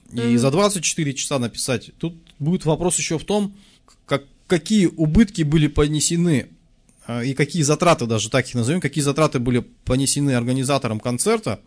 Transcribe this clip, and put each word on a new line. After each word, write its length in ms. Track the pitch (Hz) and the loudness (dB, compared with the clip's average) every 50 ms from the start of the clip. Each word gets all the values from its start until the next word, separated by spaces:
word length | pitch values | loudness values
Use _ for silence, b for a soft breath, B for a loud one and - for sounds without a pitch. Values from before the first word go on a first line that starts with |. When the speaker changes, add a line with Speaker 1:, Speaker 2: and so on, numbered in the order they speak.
| _ - - | _ -10 -6
Speaker 1:
и 60 | 120 | -2
Speaker 2:
Мгм. 180 | 117 120 120 120 | 0 2 2 4
Speaker 1:
за 120 | 123 135 | 4 2
двадцать 320 | 139 185 202 208 202 175 147 | 2 2 2 2 0 -2 -4
четыре 300 | - - - 156 143 131 | -4 -4 -2 -4 -4 -4
часа 260 | - - - 147 131 | -6 -4 -4 -2 -2
написать. 520 | 120 113 - - - - 123 110 - - - _ | -2 -4 -6 -6 -4 -4 -4 -4 -6 -12 -12 _
Тут 140 | - 170 170 - - - _ - | -8 -8 -8 -12 -20 -20 _ -6
будет 260 | 139 160 180 180 - | -2 -2 -2 0 0
вопрос 320 | 156 151 151 170 185 - - | -2 -2 0 0 -2 -2 -2
еще 180 | - - 165 | -2 -4 -4
в 60 | 143 - | -4 -2
том, 300 | - 202 208 202 202 B B B B B B B _ _ _ _ | -2 -2 -2 -2 -4 B B B B B B B _ _ _ _
как, 160 | - 139 135 - - _ _ _ | -4 -4 -4 -4 -10 _ _ _
какие 400 | - 185 165 160 - 214 208 175 | -2 -2 -2 0 0 2 2 2
убытки 560 | - - 165 160 156 156 208 233 - - 170 160 | 2 2 0 -2 2 4 4 4 4 2 -2 0
были 240 | 143 156 160 147 | 2 4 2 2
понесены, 800 | 147 147 151 147 147 151 147 - - 170 170 175 175 151 117 - - - _ _ _ _ _ _ _ _ _ _ | 2 2 2 2 2 0 -2 0 0 0 0 2 2 2 0 -2 -6 -14 _ _ _ _ _ _ _ _ _ _
э, 180 | - 117 120 120 | -8 -6 -4 -4
и 60 | 139 131 | -4 -2
какие 300 | 151 151 - - 170 143 | -2 -2 0 0 0 2
затраты, 440 | 139 151 147 175 175 156 - 120 | 2 2 4 4 4 4 4 2
даже 220 | 113 117 107 - - | 0 0 -2 -2 0
так 180 | - 131 123 | 0 -2 -2
их 80 | - - | 0 -4
назовем, 260 | 123 113 123 170 180 | -2 -2 0 0 -2
какие 220 | - 139 - 156 139 | -2 -2 -2 -2 -2
затраты 340 | 143 139 160 156 143 - 131 | 0 2 2 0 0 0 -2
были 240 | 117 127 123 120 101 - - _ _ | -2 0 0 0 -2 -4 -12 _ _
понесены 460 | - 127 135 139 - - 143 143 139 127 | -2 0 0 0 0 0 0 0 0 0
организаторам 640 | 120 117 123 127 135 127 131 139 135 - 113 110 107 | 0 0 0 -2 -2 0 0 0 0 0 -2 -4 -4
концерта, 600 | - 123 123 120 - 208 233 220 - 127 101 - - | -4 -4 -4 -2 0 0 -2 -2 -2 -6 -8 -8 -10